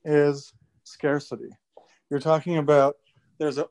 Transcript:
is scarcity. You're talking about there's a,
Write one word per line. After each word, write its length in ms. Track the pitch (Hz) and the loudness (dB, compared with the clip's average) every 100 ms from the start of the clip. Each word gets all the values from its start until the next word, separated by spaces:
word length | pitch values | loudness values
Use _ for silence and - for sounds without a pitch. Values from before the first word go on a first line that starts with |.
is 480 | 156 147 147 143 - _ _ _ | 0 2 2 0 -10 _ _ _
scarcity. 640 | - - 147 143 - 113 117 - _ - _ _ - | -20 -6 -2 -2 -6 -14 -14 -20 _ -20 _ _ -8
You're 100 | 143 | -6
talking 380 | 151 156 175 165 | 0 0 0 -2
about 380 | 147 147 139 - _ _ _ - | 2 4 4 0 _ _ _ -6
there's 200 | 151 135 | -6 -4
a, 100 | 170 | -6